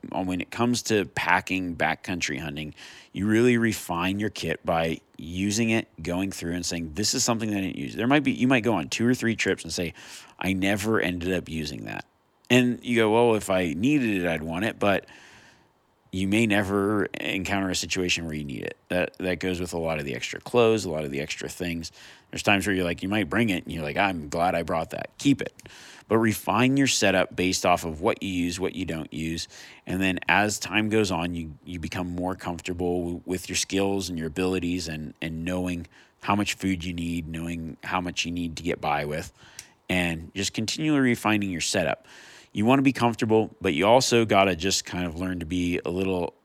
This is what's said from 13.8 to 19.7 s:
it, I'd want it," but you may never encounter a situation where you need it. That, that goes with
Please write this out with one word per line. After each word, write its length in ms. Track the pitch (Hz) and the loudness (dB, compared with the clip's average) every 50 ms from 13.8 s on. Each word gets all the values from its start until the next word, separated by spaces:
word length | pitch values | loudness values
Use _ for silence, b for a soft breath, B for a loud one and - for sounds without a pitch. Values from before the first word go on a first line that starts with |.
| 104 139 151 147 123 113 101 92 | 2 4 4 4 2 2 0 0
it, 60 | 87 87 | 0 0
I'd 140 | 82 78 | -2 -2
want 220 | 76 82 82 87 104 | -4 -4 -4 -2 -2
it," 140 | 113 - - | -4 -2 0
but 280 | 101 101 98 - - B B B B B B B B B B B B B _ _ _ _ _ _ _ _ | 2 2 2 2 0 B B B B B B B B B B B B B _ _ _ _ _ _ _ _
you 160 | - 92 95 | -4 -2 0
may 200 | 95 101 110 117 | 2 2 2 4
never 580 | 110 101 104 101 95 98 101 98 101 107 104 - - - - | 4 4 2 2 2 2 2 2 2 2 2 0 -2 -4 -6
encounter 480 | - 92 98 95 90 85 101 98 95 92 | -4 -4 -4 -4 -2 -2 -2 0 0 -2
a 60 | 90 | -2
situation 500 | - - 82 - 92 90 87 - - 85 | -4 -4 -2 -2 -2 0 0 0 -2 -2
where 100 | 82 76 | -6 -6
you 100 | 76 73 | -6 -6
need 180 | 71 65 52 | -8 -8 -8
it. 160 | 50 50 - _ _ _ | -8 -8 -10 _ _ _
That, 260 | 87 90 82 - - - | -2 -2 -2 -2 -4 -4
that 220 | 92 92 90 80 | -4 -4 -2 -2
goes 200 | 95 92 90 85 | -2 -4 -2 -2
with 140 | 90 85 | -4 -4